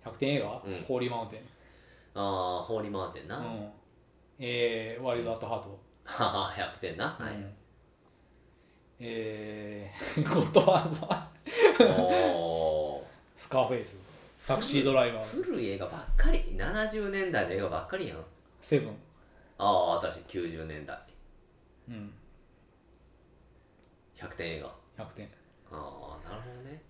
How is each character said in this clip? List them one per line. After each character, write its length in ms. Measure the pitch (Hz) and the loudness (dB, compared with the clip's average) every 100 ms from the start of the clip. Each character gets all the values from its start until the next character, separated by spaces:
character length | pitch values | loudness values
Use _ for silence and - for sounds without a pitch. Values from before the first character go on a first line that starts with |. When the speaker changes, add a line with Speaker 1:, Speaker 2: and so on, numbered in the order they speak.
Speaker 1:
百 140 | 113 107 | -14 -2
点 180 | 135 143 | 0 0
映 40 | |
画？ 200 | 101 123 | -2 -8
Speaker 2:
う 60 | 98 | -8
ん。 140 | 90 | -8
Speaker 1:
ホ 140 | 82 127 | -4 -2
ー 20 | |
リ 80 | 123 | -2
ー 20 | |
マ 140 | 117 | -4
ウ 20 | 110 | -8
ン 40 | |
テ 80 | 110 | -12
ン。 20 | - - - - - - - | -18 -20 -20 -20 -20 -20 -14
Speaker 2:
あ 480 | 101 98 95 90 90 | -4 -2 0 0 -2
ー、 40 | 90 | -2
ホ 100 | 110 | -4
ー 20 | |
リ 80 | 104 | -4
ー 20 | |
マ 160 | 98 90 | -4 -6
ウ 20 | |
ン 40 | |
テ 80 | - | -8
ン 60 | 80 | -10
な。 120 | 123 | -8
Speaker 1:
う 20 | |
ん。 300 | 117 110 104 - _ _ _ _ _ - | -8 -8 -12 -16 _ _ _ _ _ -10
え 600 | 123 120 117 113 110 117 | -4 0 0 0 -6 -6
ー、 40 | |
ワ 120 | 127 120 | -2 -2
イ 40 | |
ル 40 | |
ド 80 | 113 | -2
ア 60 | 113 | -4
ッ 20 | |
ト 80 | 107 | -4
ハ 80 | 110 | -6
ー 80 | |
ト。 60 | 98 | -6
Speaker 2:
う 20 | |
ん。 60 | 98 - _ | -16 -20 _
は 220 | - - 101 | -12 -2 0
は、 260 | 98 95 | 0 -4
百 280 | - 87 - | -4 -8 -6
点 180 | 90 80 | -8 -4
な。 200 | 127 - | -6 -4
は 140 | 113 | -8
い。 40 | 104 | -8
Speaker 1:
う 20 | |
ん。 140 | 98 - - - _ _ _ _ _ _ _ _ _ _ _ _ | -12 -16 -20 -20 _ _ _ _ _ _ _ _ _ _ _ _
え 920 | 117 113 110 107 107 107 104 104 101 - - 156 | -8 -6 -6 -6 -8 -10 -10 -10 -12 -10 -4 -2
ー、 80 | |
<laughs> 60 | 151 165 | 2 2
ゴ 60 | |
ッ 100 | - | 6
ド 100 | 185 | 6
フ 80 | 190 | 8
ァ 140 | 185 | 4
ー 100 | 165 156 - | 2 -4 -2
ザ 200 | 175 - - - 480 427 - | -4 -4 -16 -8 6 8 10
ー。 160 | 240 92 | 8 8
Speaker 2:
お 1040 | 90 90 92 87 85 82 80 78 76 71 | 4 4 4 2 0 2 2 2 0 -4
ー。 20 | - - - - | -10 -20 -20 -18
Speaker 1:
ス 140 | - | 0
カ 120 | 131 | 2
ー 40 | 123 | 2
フ 60 | |
ェ 80 | 123 | 0
イ 40 | 104 | -4
ス。 120 | - - - - - - | -14 -20 -20 -20 -12 0
タ 120 | 135 | 0
ク 60 | |
シ 160 | - 139 | 2 2
ー 40 | |
ド 100 | 135 | 6
ラ 140 | 131 120 | 6 4
イ 60 | |
バ 100 | 113 | 0
ー。 20 | 107 | -6
Speaker 2:
古 160 | 285 | -4
い、 40 | 370 | -2
古 160 | 247 | -2
い 80 | 104 | -2
映 80 | 98 | -4
画 100 | 92 | -6
ば 120 | 82 | -6
っ 160 | - - | 4 8
か 120 | - | 8
り。 240 | - - 208 | 6 2 -2
七 320 | 123 208 220 | -2 0 -2
十 220 | 214 202 | -2 -2
年 220 | 196 190 | -2 0
代 160 | 139 87 | 0 0
の 60 | |
映 80 | 95 | 0
画 80 | 95 | -2
ば 140 | 80 | -4
っ 40 | - | -4
か 100 | 190 | -6
り 120 | 143 | -4
や 60 | 80 | -8
ん。 80 | - - _ - | -14 -20 _ -18
Speaker 1:
セ 180 | - 147 | 0 0
ブ 100 | 113 | 0
ン。 60 | 107 - - - - - - | -10 -18 -20 -20 -20 -20 0
Speaker 2:
あ 420 | 98 92 87 82 | 4 6 4 2
ー、 60 | 87 | 0
新 60 | |
し 40 | - | -6
い。 60 | - | -8
九 200 | 95 85 | -6 -4
十 160 | 80 80 | -6 -8
年 200 | 76 73 | -10 -10
代。 140 | 76 - - - - _ _ _ _ - | -14 -16 -20 -20 -20 _ _ _ _ -16
Speaker 1:
う 20 | |
ん。 220 | 113 101 101 - - - _ _ _ _ _ - _ _ - - - _ _ - _ _ - | -14 -14 -16 -20 -20 -20 _ _ _ _ _ -20 _ _ -20 -20 -20 _ _ -20 _ _ -16
Speaker 2:
百 200 | 92 - | -14 -8
点 220 | 85 80 | -6 -6
映 20 | |
画。 140 | 69 - - - | -10 -16 -20 -16
Speaker 1:
百 160 | 107 | -14
点。 160 | - 107 - _ _ - | -14 -18 -20 _ _ -18
Speaker 2:
あ 480 | 78 71 69 73 76 80 | -14 -14 -14 -16 -16 -14
ー、 40 | |
な 60 | 107 | -14
る 60 | |
ほ 60 | 123 123 | -14 -16
ど 60 | 135 | -16
ね。 120 | 156 | -18